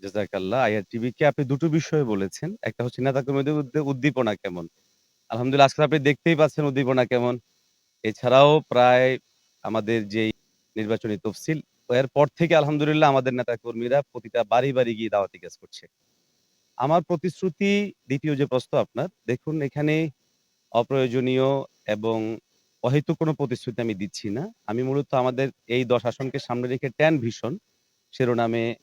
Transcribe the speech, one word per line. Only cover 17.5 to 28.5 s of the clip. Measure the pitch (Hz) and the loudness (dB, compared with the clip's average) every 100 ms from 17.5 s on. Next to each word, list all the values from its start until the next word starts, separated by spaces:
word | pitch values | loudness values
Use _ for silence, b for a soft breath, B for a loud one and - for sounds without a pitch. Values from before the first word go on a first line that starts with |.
| - 202 202 202 - - | -2 0 0 -2 -8 -6
দ্বিতীয় | 139 156 139 | -4 -2 -2
যে | 143 | 0
প্রশ্ন | 127 - 127 | -2 -2 -2
আপনার, | 104 117 175 _ - | -2 -4 -8 _ -6
দেখুন | 123 - 156 | -6 -4 -4
এখানে | 139 147 151 156 160 - _ _ _ _ _ | -4 -2 0 0 -2 -6 _ _ _ _ _
অপ্রয়োজনীয় | 117 120 135 131 127 127 131 135 139 - _ - | -2 0 0 0 0 0 2 2 0 -6 _ -6
এবং | 107 110 113 110 113 _ _ _ _ | -4 -2 -2 -4 -8 _ _ _ _
অহেতুক | 123 143 - 160 | 0 0 0 -2
কোনো | 156 | -2
প্রতিশ্রুতি | 147 120 123 - 110 | -2 -4 -4 -8 -4
আমি | 117 | -4
দিচ্ছি | 98 101 - 104 | -4 -6 -8 -8
না। | 110 220 - - | -6 -8 -12 -8
আমি | 113 | -4
মূলত | 131 139 131 | -2 -2 0
আমাদের | 135 127 123 135 - - | 0 0 0 -4 -4 -4
এই | 123 | -2
দশ | 120 120 120 | 2 0 0
আসনকে | - 135 131 | -6 -6 -8
সামনে | - 123 123 | -6 -6 -4
রেখে | 123 135 | -6 -6
ট্যান | - 156 156 | 0 2 2
ভিশন | 127 - 117 185 _ _ _ _ _ | -2 -6 -8 -8 _ _ _ _ _
শিরোনামে, | - 123 117 117 | -2 0 2 0